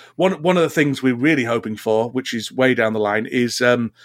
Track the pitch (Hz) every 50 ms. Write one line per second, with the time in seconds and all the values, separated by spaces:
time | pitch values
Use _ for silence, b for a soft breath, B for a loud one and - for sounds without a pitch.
0 | B B B B 165 190 190 151 151 175 180 180 165 156 - 175 151 147 135 131
1 | - 131 127 120 123 151 165 143 123 117 120 117 - 110 110 107 - 113 110 110
2 | 113 120 117 127 127 - - 117 107 - - 123 127 131 131 117 117 110 110 110
3 | 104 104 104 110 110 - - 127 123 120 113 - 123 123 123 120 117 110 - b